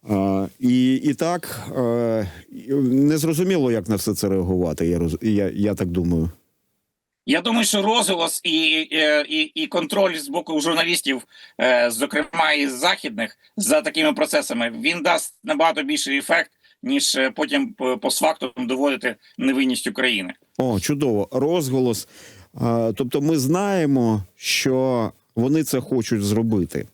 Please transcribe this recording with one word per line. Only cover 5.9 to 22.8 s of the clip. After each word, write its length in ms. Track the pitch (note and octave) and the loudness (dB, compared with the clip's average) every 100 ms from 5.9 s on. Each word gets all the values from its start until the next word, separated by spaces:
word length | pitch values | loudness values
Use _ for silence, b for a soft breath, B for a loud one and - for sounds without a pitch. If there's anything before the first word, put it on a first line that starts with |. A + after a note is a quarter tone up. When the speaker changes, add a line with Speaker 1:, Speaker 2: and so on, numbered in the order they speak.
| F2 E2+ E2 E2 - _ _ _ _ _ _ _ _ | 0 2 2 0 -4 _ _ _ _ _ _ _ _
Speaker 2:
Я 160 | - D4 | -2 -2
думаю, 240 | G3+ A3+ | 0 0
що 160 | G#3+ G#3 | 2 0
розголос 600 | G3 A#3+ F#3+ F3+ E3 - | 2 2 0 0 -2 -4
і, 440 | F3 D#3+ D#3 D#3+ D#3 | -2 0 2 0 -2
е, 340 | D#3 D3+ D3+ D3 | 0 2 2 0
і, 120 | D#3 | -4
і 260 | D#3 D#3+ D#3+ | -4 -6 -4
контроль 480 | E3+ D#3+ G3+ F#3+ | -4 -2 2 2
з 140 | D#3+ C#3+ | 0 -6
боку 300 | E3 E3 D#3 | -6 -2 -2
журналістів, 640 | D#3 E3 E3+ E3+ C#3 C3 - B B - | 0 0 0 -2 -2 -4 -6 B B -2
е, 300 | B2+ B2 A#2+ | 2 4 2
зокрема 600 | A2+ C#3+ D3 D3+ E3+ D#3 D3 | 0 -2 -2 -2 0 0 2
і 100 | C#3+ | -2
західних, 680 | B2+ E3+ F#3+ D3 A2 A2+ - b - | 0 -2 -2 -6 -6 -8 -8 b -6
за 240 | G3+ D3+ | 0 2
такими 320 | - D#3 D#3 | 0 0 0
процесами, 600 | - D3 D3+ - A#2 A#2 A2+ | 0 0 0 -2 -4 -4 -2
він 200 | C3+ F3 | -4 -2
дасть 320 | E3 E3 - _ | 0 0 -2 _
набагато 400 | - D3 E3 D#3 | -6 0 2 0
більший 340 | C#3 D3+ C#3 C#3 | -4 -4 -2 -4
ефект, 340 | C#3+ E3+ - b b b | 0 -2 -2 b b b
ніж, 320 | B2 C#3 - | -2 0 0
е, 160 | C3+ C3 | 0 -2
потім 380 | - D3+ C#3+ B2+ | -2 -2 0 -2
п-, 240 | G#2 B2+ B2 | -4 -2 -2
постфактум 720 | C3+ - D#3 D#3 C3 - A#2+ | -2 0 0 0 -8 -6 -4
доводити 480 | C3 C#3+ B2+ B2+ A2 b - | 0 0 0 -4 -6 b -2
невинність 500 | C3 C3+ C3 B2 B2+ | 0 2 0 0 -4
України. 460 | G#2+ B2+ G#2+ F2+ - _ - | -2 -2 -2 -6 -12 _ -2
Speaker 1:
О, 220 | B2+ G2+ | 0 0
чудово! 480 | - C#3+ C#3+ G#2 G2 | 0 0 2 0 0
Розголос. 760 | B2+ C#3+ F3 C#3 C3 B2+ A2+ - B B B B | 0 0 0 0 2 2 0 -6 B B B B
А, 380 | - A#2 A#2 | -2 0 2